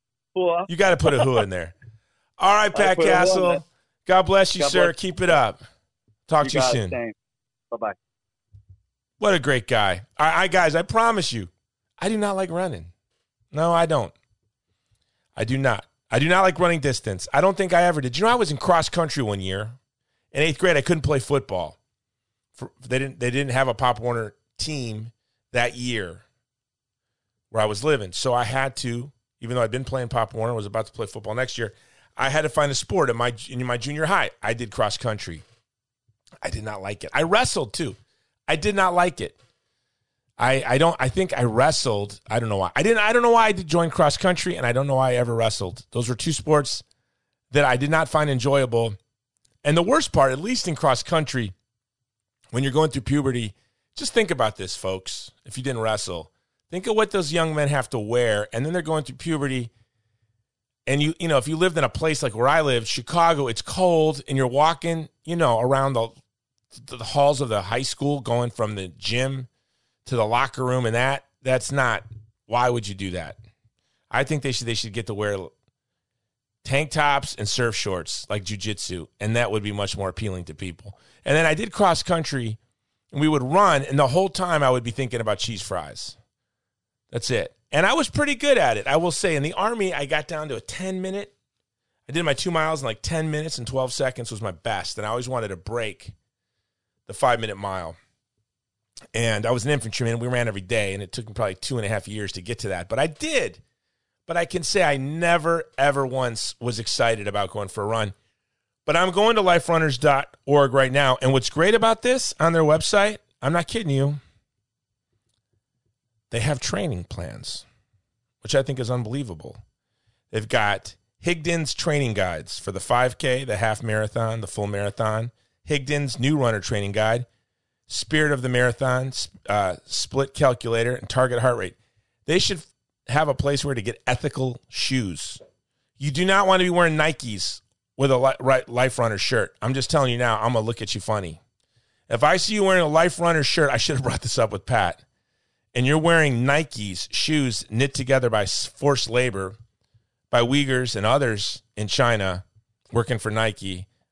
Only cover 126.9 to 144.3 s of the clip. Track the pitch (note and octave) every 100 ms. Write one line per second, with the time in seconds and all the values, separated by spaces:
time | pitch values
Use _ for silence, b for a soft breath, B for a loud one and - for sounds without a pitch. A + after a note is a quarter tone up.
126.9 | G2+ A2 A#2+ B2 _ _ _ _ _ -
127.9 | - - D3+ D3+ C3+ B2+ B2 B2 A#2 C3
128.9 | B2+ C3 - - - - G#2 G2 E2+ -
129.9 | - - C3+ C#3 - C#3 A#2+ A#2 A2+ A#2
130.9 | B2 - C3 B2+ A#2+ B2+ A#2+ F#2 - _
131.9 | _ _ _ - F3 - F3 - _ _
132.9 | _ - C3+ D3+ C3 C#3+ C#3 C#3+ B2 G2+
133.9 | - - B2+ D3 B2+ C3 A#2+ _ - -
134.9 | C3 G2+ D2+ - - - _ _ _ _
135.9 | - C#3+ C#3 F#3 G3 F#3+ F#3+ F3+ F3 E3+
136.9 | D#3 D#3 - A#2+ G2+ - - _ _ _
137.9 | - C3+ B2+ C3 - B2+ C3 - A#2+ C3
138.9 | - A2+ G2+ - A#2+ F#2+ _ A2+ C3 -
139.9 | D3+ B2+ A#2+ A#2+ A2 A2+ A#2 A2 A#2 G#2+
140.9 | G#2 - G#2+ F2 D#2+ _ _ _ _ _
141.9 | _ - A#2 D3 F#3 F#3+ G#3+ F#3+ F#3 D#3
142.9 | D#3 F3 E3 E3+ D#3+ C#3 - C#3+ C3+ -
143.9 | C3+ C3 - -